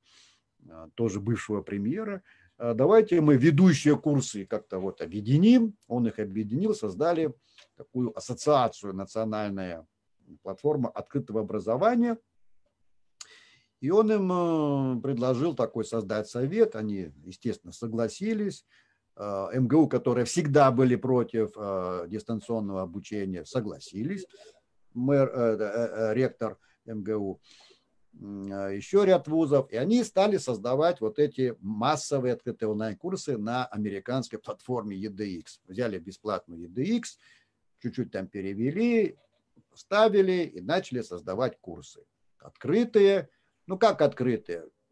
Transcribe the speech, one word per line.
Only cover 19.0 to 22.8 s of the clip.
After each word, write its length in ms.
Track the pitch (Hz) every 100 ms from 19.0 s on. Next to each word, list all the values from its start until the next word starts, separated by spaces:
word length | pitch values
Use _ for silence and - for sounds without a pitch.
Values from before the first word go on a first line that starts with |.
| _ -
Э, 320 | 104 98 95
М 140 | 123 127
Г 80 | 151
У, 100 | 151
которые 380 | 123 - 123 120
всегда 440 | 175 151 143 135
были 260 | 123 131 120
против, 560 | 131 123 117 113 107 104
э, 500 | 101 95 90 90 85
дистанционного 760 | 92 - 113 - 113 101 95